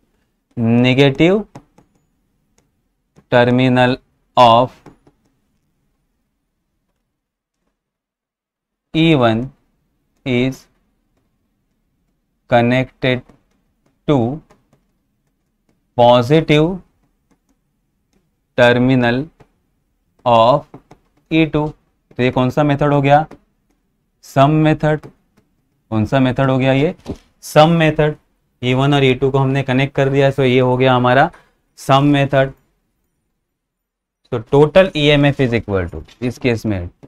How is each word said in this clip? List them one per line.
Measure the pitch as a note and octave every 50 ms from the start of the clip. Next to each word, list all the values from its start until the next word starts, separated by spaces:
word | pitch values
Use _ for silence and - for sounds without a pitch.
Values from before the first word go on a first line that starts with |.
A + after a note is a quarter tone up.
| _ _ _ _ _ _ _ _ _ _ _
नेगेटिव | B2+ A#2 A2+ A#2 A#2+ B2 B2+ B2+ B2+ C#3 C#3+ C3+ - D#3+ F3 F#3+ A3 G3+ - - - - _ _ _ _ _ _ _ _ _ _ _ _ _ _ _ _ _ _ _ _ _ _ _ _ _ _ _ _ _ _ _ _ _ -
terminal | B2 A#2+ B2 B2 B2+ B2+ C3 B2 B2+ B2+ B2 C3 - _ _ _ _ _ _ _
of | B2 B2 A#2 A2+ A#2 C3 B2+ - _ _ - - _ _ _ _ _ _ _ _ _ _ _ _ _ _ _ _ _ _ _ _ _ _ _ _ _ _ _ _ _ _ _ _ _ _ _ _ _ _ _ _ _ _ _ _ _ _ _ _ _ _ _ _ _ _ _ _ _ _ _ _ _ _ _ _ _ _ _ _ _ _ _ _ _ _ _ _ _ _ _ -
E | D3 D#3+ E3 D#3
one | C#3 A#2+ A2+ A2 A2+ B2+ C3+ - _ _ _ _ _ _ _ _ _ _ _ _ _ _
is | C#3 B2 A#2+ B2+ C3 C3 - - _ _ _ _ _ _ _ _ _ _ _ _ _ _ _ _ _ _ _ _ _ _ _ _ _ _ _ _ _ _ _ _ _ _ _ _ _
connected | B2+ A#2+ A#2 A#2+ B2 C3 B2+ - _ _ - C3 B2+ C3 - _ _ _ _ _ _ _ _ _ _ _ _ _ _ _ _ -
to | D3+ C3 A2+ A#2 C#3+ D#3+ - _ _ _ _ _ _ _ _ _ _ _ _ _ _ _ _ _ _ _ _ _ _ _ _ _ _ _ _ _ _ -
positive | A#2+ A#2+ B2 B2 A#2+ A#2 D3+ D#3+ D#3+ - D3+ D3+ D#3 E3+ G3 F3 - _ _ _ _ _ _ _ _ _ _ _ _ _ _ _ _ _ _ _ _ _ _ _ _ _ _ _ _ _ _ _ _ _ _ -
terminal | B2 A#2+ A#2+ B2 B2 B2+ C3 B2+ A#2+ A#2 A#2+ B2+ D3+ E3 _ _ _ _ _ _ _ _ _ _ _ _ _ _ _ _ _ _ -
of | B2 A#2 A2+ A2+ A#2+ C3+ D3 - - - - - _ - - _ _ _ _ _ _
E | D#3+ D#3+ D#3+
two। | D#3 D3 D3+ D3+ D#3 - _ _ _ _ _ _ _ _ -
तो | A#2+
ये | B2+
कौन | B2+ C3 B2+ B2
सा | - D#3 D3+
मेथड | D3 C#3+ C#3+ D3+ D3 C#3+
हो | C#3+ C3+
गया? | C#3 C#3+ D3+ D#3+ - - - _ _ _ _ _ _ _ _ _ _ _ _ _ _ _ _ _
सम | - - C#3 C3+ D3 D#3 D#3 D#3
मेथड। | D#3 D#3 D3+ - D3+ D#3 D3+ - - - _ _ _ _ _ _ _ _ _ _ _ _ _ _ _
कौन | A2 G#2+ G#2+
सा | - C3+ C3+
मेथड | C3 C3 B2 C#3 C3+ C3
हो | C3 C3
गया | B2+ C3+ C3
ये? | C3+ D3 F3 F#3 - _ - - - _ _ _ _ -
सम | - - D3+ D#3 E3 E3+ E3
मेथड। | D#3+ D#3 D3+ D#3 D3+ D3+ D3+ - _ _ _ _ _ _ _ _ B2
ई | B2 B2+
वन | C3 C#3 C#3 D3
और | C#3+ C3+
ई | C3 B2+
टू | B2+ C#3 C3+
को | C3 C#3
हमने | C3+ C3 C3 C#3 C3+
कनेक्ट | - B2+ C3 C#3 C#3 -
कर | - C#3 C3+
दिया, | C#3 C#3 C#3 C#3
so | C3+ -
ये | C3+ B2+ B2 C3
हो | B2+ B2+ B2+
गया | B2 C3 C3 B2+
हमारा | B2 B2 B2 B2 C3+ D3 F3+ - - _ _ _ _ _ _ _ -
सम | - - C3+ C3+ C#3+ D3 D3
मेथड। | C#3 C#3 C#3 - C3+ C3+ C3+ - - _ _ _ _ _ _ _ _ _ _ _ _ _ _ _ _ _ _ _ _ _ _ _ _ _ _ _ _ _ _ _ _ _ _ -
So | A#2 A2 - -
total | C#3+ D3+ D3 - F#3+ F#3 - -
ईएमएफ़ | D3+ D3 C#3+ D3 C#3+ C#3+ C#3+ C#3 - C3+
is | A#2+ A#2
equal | A2+ - - G2+ F#2+ F2 E2+
to, | - D#2+ D#2+ - - _ B2
इस | B2+ A#2 -
केस | - B2+ A#2 A2 -
में | A2 G#2 F#2 F2 F2+ - _ -